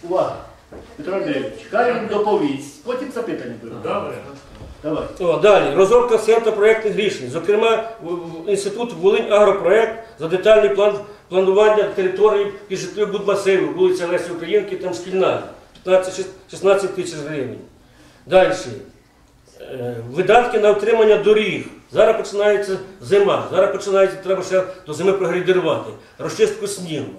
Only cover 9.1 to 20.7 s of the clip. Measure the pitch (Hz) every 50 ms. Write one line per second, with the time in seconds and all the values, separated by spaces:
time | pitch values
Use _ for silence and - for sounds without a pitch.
9.1 | 220 233 - - 208 202 208 196 185 - 170 170 196 220 233 220 - - - -
10.1 | - - 151 160 175 185 - 214 220 214 208 202 - 185 202 208 202 - - -
11.1 | - - _ _ 180 185 190 185 190 196 214 214 214 208 196 175 - 196 185 185
12.1 | - 185 202 214 208 202 202 - - - - - 190 165 185 180 165 202 214 190
13.1 | 180 208 170 185 196 196 190 190 196 180 156 151 135 170 185 185 180 - 175 170
14.1 | 175 165 170 - 175 160 165 165 202 208 190 202 190 180 175 185 170 165 - 190
15.1 | 185 190 180 156 127 117 - - - - - _ _ - _ 180 185 185 185 185
16.1 | - 190 190 - - - - _ - 156 170 190 196 196 196 185 - 180 175 -
17.1 | 160 156 143 147 156 143 127 113 107 104 - - _ _ _ _ _ _ - -
18.1 | _ _ _ - 156 185 185 - - - - 127 113 98 - - - _ _ _
19.1 | _ _ _ _ _ _ _ _ _ - - - 127 131 120 120 120 113 113 120
20.1 | 127 156 185 180 214 240 240 240 226 220 202 208